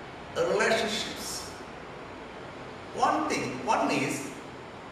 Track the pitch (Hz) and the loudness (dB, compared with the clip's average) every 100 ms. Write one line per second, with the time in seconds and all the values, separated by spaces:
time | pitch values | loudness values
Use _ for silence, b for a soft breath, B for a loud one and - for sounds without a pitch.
0 | - - - - 170 196 220 220 214 208 | -12 -12 -4 2 4 6 6 6 4 0
1 | - - - - - - - - - - | -2 -4 -6 -6 -6 -10 -10 -12 -12 -12
2 | - - - - - - - - - - | -12 -12 -12 -12 -12 -12 -12 -12 -8 4
3 | 262 302 311 - - - - 131 143 147 | 6 6 4 2 0 0 2 4 4 4
4 | - - - - - - - - - | 2 0 -4 -8 -10 -12 -12 -12 -12